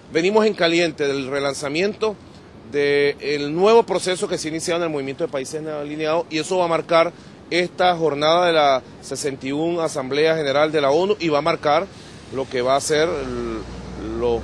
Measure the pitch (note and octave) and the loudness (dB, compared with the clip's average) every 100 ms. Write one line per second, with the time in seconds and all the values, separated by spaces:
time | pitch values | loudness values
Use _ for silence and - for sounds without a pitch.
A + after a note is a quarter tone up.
0 | - D#3 F3+ G#3+ G#3+ F#3+ E3+ E3+ E3+ D3 | -4 0 2 4 2 2 2 2 0 0
1 | C#3+ C#3 C3 C#3 C#3 C3+ C#3+ D3+ G3+ - | -2 -2 -4 -4 -4 -4 -4 -2 -2 -2
2 | G#3+ G3 - - - - A2+ C#3 C#3+ C#3+ | -4 -4 -16 -20 -20 -20 -6 -2 2 2
3 | C#3+ - C3+ D3 C#3+ E3 G3+ A#3 G#3 F3+ | 2 -2 -4 -4 -2 2 6 6 4 -2
4 | F3+ F3+ F#3 E3+ D#3+ D#3+ F3+ E3+ E3+ D3 | -2 -2 -2 -4 -6 -6 -2 -2 -2 -4
5 | C3+ C3+ E3 C3+ C3+ D3+ D#3 D3+ D3 D3+ | -6 -4 -4 -4 -6 -8 -8 -8 -8 -4
6 | D#3 E3 - D#3 D3+ F#3 E3+ E3 - E3+ | -2 -2 -2 -4 -2 0 2 0 2 4
7 | E3+ - - - - E3 F3 - F3+ E3+ | 4 -2 -20 -18 -4 -2 -2 2 2 4
8 | D#3+ C#3 D3+ E3+ F3 D#3+ C#3+ C3 - - | 0 2 2 4 4 4 4 4 -2 -18
9 | - C3+ C#3+ C3 C3+ C#3+ E3 E3+ D#3+ D3 | -10 -6 -6 -4 -4 -2 -2 -2 -2 -4
10 | C3 C#3+ D#3+ D#3+ C#3+ C#3 D#3 D3+ C#3 D#3 | -4 0 2 2 0 2 2 2 2 2
11 | G3 G#3 E3 D3 D#3+ D#3 D3 D3+ G3 - | 2 0 0 0 0 0 2 2 0 -12
12 | - - - B2 C3 B2+ B2 C3+ - D3+ | -20 -20 -10 -8 -4 -2 2 0 2 0
13 | E3 D#3 C3 B2 A#2 A2 F#2 - - - | 0 -2 -6 -6 -6 -8 -10 -12 -12 -10
14 | G#2+ A2+ A#2+ A#2 | -8 -2 0 -2